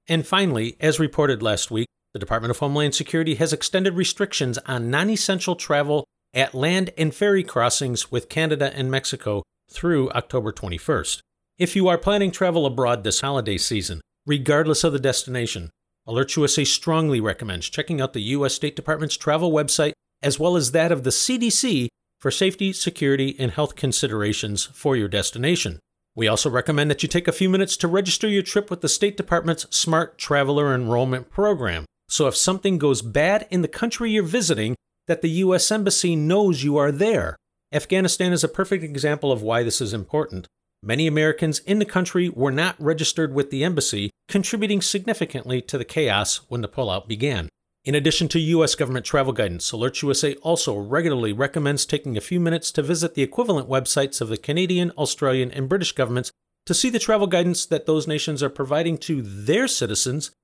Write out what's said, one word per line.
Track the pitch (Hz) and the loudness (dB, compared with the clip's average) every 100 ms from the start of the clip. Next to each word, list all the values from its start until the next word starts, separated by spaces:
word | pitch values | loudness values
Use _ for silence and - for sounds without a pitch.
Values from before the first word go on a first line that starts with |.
| - | -2
And | 165 156 | -2 2
finally, | 190 190 117 117 - | 2 2 0 -2 0
as | 156 156 | 0 2
reported | 151 - 143 113 | 0 2 0 0
last | 110 101 - | 0 -2 -2
week, | 113 - _ _ | -4 -4 _ _
the | 101 | -12
Department | 95 113 117 | -4 -2 -2
of | - | -2
Homeland | 143 147 147 - | 0 0 0 -2
Security | - 165 160 143 | -2 -2 0 0
has | 160 | 0
extended | 151 - 185 190 175 | 0 0 0 0 0
restrictions | 180 - 196 - 131 113 - | 0 0 -2 -2 -2 -4 -4
on | 123 117 | -4 0
non-essential | 143 202 214 - 185 185 175 | 0 2 0 0 0 -2 -4
travel | - 143 147 147 - _ _ | 0 2 2 0 -2 _ _
at | 127 135 | -2 -2
land | 131 156 190 180 - | 0 0 2 0 0
and | 156 | -2
ferry | - 208 196 | 2 2 2
crossings | 180 123 123 - 135 117 - | 2 0 2 2 0 -2 -4
with | 123 - | -4 -4
Canada | 156 160 143 135 139 | -2 0 0 -2 -2
and | 131 | -2
Mexico | 131 - 127 107 101 - _ _ | -2 -2 -6 -4 -4 -6 _ _
through | - 175 151 131 | -4 0 2 0
October | 120 - 131 104 | -2 -4 -4 -4
twenty-first. | - 95 87 - 104 - - - _ _ - | -6 -8 -6 -2 -2 -2 -6 -10 _ _ -4
If | 175 196 | -2 2
you | 180 | 2
are | 170 | 2
planning | 196 202 190 | 2 2 0
travel | - 180 165 139 | 0 0 2 2
abroad | 120 123 117 | 2 0 0
this | 101 - | 0 -2
holiday | 139 139 107 95 | 0 -2 -2 -2
season, | - 107 90 80 - _ - | -2 -2 -4 -8 -12 _ -2
regardless | 147 135 147 156 143 | 0 2 2 4 2
of | 165 | 2
the | 139 | 2
destination, | 131 - 127 123 113 98 80 - _ _ - | 0 0 -2 -4 -4 -6 -10 -14 _ _ -4
Alerts | 117 139 160 | -2 0 2
U | 143 | 2
S | - | 2
A | |
strongly | 135 - 165 160 156 120 | 2 0 0 2 2 2
recommends | 107 - 110 87 - | 0 -4 -6 -6 -6
checking | - 151 151 | -6 -4 -2
out | 135 | -2
the | 120 | -4
U | 107 143 135 | -2 0 0
S | |
State | - 147 - | -2 -4 -4
Department's | 151 151 156 - | -4 -4 -4 -4
travel | 151 160 175 | 0 0 2
website | 151 147 - 151 - _ _ | 2 2 2 0 -2 _ _
as | 143 139 | -2 0
well | 165 180 | 2 2
as | 123 | 2
that | 160 165 | 2 2
of | 151 | 2
the | 127 | 0
C | - - 247 | 0 0 0
D | 233 | 2
C | - 254 147 117 - _ _ | 2 2 0 -2 -6 _ _
for | - | -4
safety, | - 190 190 196 | 2 0 0 -2
security, | 185 170 - 143 135 135 135 | -2 -4 0 2 2 0 -2
and | 127 | -2
health | - 147 - | 0 -2 -2
considerations | 135 - 131 110 104 - 107 101 - | -2 0 0 0 0 -2 -4 -4 -6
for | - 147 131 | -4 0 0
your | 101 | 0
destination. | 101 - 120 139 180 95 80 _ _ _ 110 | 0 -2 -2 0 0 -2 -8 _ _ _ -2
We | 110 | 2
also | 117 147 | 2 2
recommend | 120 139 147 147 | 0 0 2 2
that | 139 | 0
you | 156 | 0
take | 175 175 | 0 0
a | |
few | - 185 | 2 2
minutes | 190 190 - | 2 0 -2
to | 175 | 0
register | 190 185 - 220 | 0 0 0 0
your | 202 | 0
trip | 185 208 208 | 0 -2 -2
with | 175 | -2
the | 151 | -2
State | - 208 202 | 0 0 -2
Department's | - 170 165 160 - - | 0 0 0 -2 -2 -2
Smart | 165 160 165 - | 2 2 0 -4
Traveler | - 143 135 143 143 | -2 0 2 2 2
Enrollment | 127 113 120 131 127 - | 2 2 2 2 -2 -4
Program. | - 208 160 107 82 76 _ - | 0 0 0 -2 -4 -6 _ -4
So | - 135 | 0 2
if | - | 2
something | - 190 196 175 | 0 0 0 2
goes | 143 120 | 2 2
bad | 110 139 165 214 - | 0 0 2 2 0
in | 185 | -2
the | 156 | -2
country | - 233 - 226 | -2 -4 -2 0
you're | 214 | 0
visiting, | 165 233 165 110 110 123 _ _ - | 0 0 0 0 -2 -4 _ _ -4
that | 160 | -2
the | 165 | 0
U | 170 185 | 2 2
S | 180 - | 2 2
Embassy | 214 196 - 175 160 | 2 2 2 2 2
knows | 151 196 202 139 | 2 4 4 2
you | 143 143 | 2 2
are | 143 | 2
there. | 143 214 175 82 - _ _ _ | 2 2 2 -2 -8 _ _ _
Afghanistan | 147 - 185 185 - 180 | -4 0 2 2 2 0
is | 170 | 2
a | 160 | 0
perfect | - 190 190 | 0 -2 -2
example | 160 139 147 147 143 | -4 -2 0 0 0
of | 120 | 0
why | 107 120 | 0 0
this | 120 - | 0 0
is | 107 | -2
important. | 110 92 151 151 92 - _ _ _ | -4 -4 -4 -2 -8 -12 _ _ _
Many | 101 131 160 | -4 0 2
Americans | 151 156 156 160 147 | 2 2 2 0 -2
in | - 208 | 0 0
the | 208 | 2
country | 185 175 180 180 | 0 0 0 0
were | 117 139 | 0 0
not | 135 180 - | 2 -2 -2
registered | 151 160 156 - 156 | -2 0 0 0 0
with | 135 139 | 0 -2
the | 135 | 0
embassy, | 170 156 - 104 104 - - | 0 0 0 -2 -4 -8 -2
contributing | 196 180 220 202 202 | 0 0 0 0 2
significantly | - 202 208 214 - 131 120 127 | 0 0 -2 -2 -4 -6 -4 -4
to | - 135 | -4 -6
the | - | -4
chaos | 160 131 101 104 - - | 0 2 2 0 -2 -6
when | 120 | -6
the | 107 | -4
pullout | - 110 95 107 | -4 -2 -4 -6
began. | 107 143 104 80 - _ _ | -4 -2 -2 -6 -12 _ _
In | 135 147 | -2 2
addition | 151 - 165 | 2 2 2
to | 170 | 0
U | 160 165 | 2 4
S | 151 - | 2 0
government | 131 127 - | -2 -4 0
travel | 143 135 | 0 2
guidance, | 113 101 87 - | 0 -2 -2 -6
Alerts | 110 127 - | -2 -2 -2
U | 143 | 0
S | 135 | 0
A | 143 139 | 0 -2
also | 160 165 139 101 | 0 0 0 -4
regularly | 101 143 165 131 110 | -2 0 0 0 0
recommends | 104 135 165 143 143 - | 0 -2 0 0 0 -2
taking | 147 139 107 | -2 -2 -6
a | |
few | - 180 | -2 0
minutes | 170 165 - | 2 0 -2
to | - | -2
visit | 143 165 165 143 | 0 0 -2 0
the | |
equivalent | 135 - 233 151 123 | 0 0 0 0 0
websites | 131 123 143 139 - | 0 0 0 0 -2
of | 113 | -4
the | 104 | -4
Canadian, | - 160 185 180 175 - | -2 0 2 2 0 -2
Australian, | 139 - 139 131 123 | -4 0 0 2 0
and | 135 135 | -4 -2
British | 190 170 | -2 0
governments | - 120 123 - - _ _ - | -2 0 -2 -4 -10 _ _ -2
to | |
see | 170 254 | 0 2
the | 233 | 0
travel | - 214 196 | 2 2 4
guidance | 180 180 170 - | 2 2 0 0
that | 156 - | -2 2
those | 156 160 | 0 0
nations | 151 160 139 | -2 -4 -2
are | 139 | -2
providing | 143 135 147 165 156 | -2 -2 0 0 -2
to | - 143 | -2 -4
their | 104 98 107 202 262 | -4 -4 0 2 2
citizens, | - - 104 127 147 - - | 0 -2 0 -2 -2 -6 -12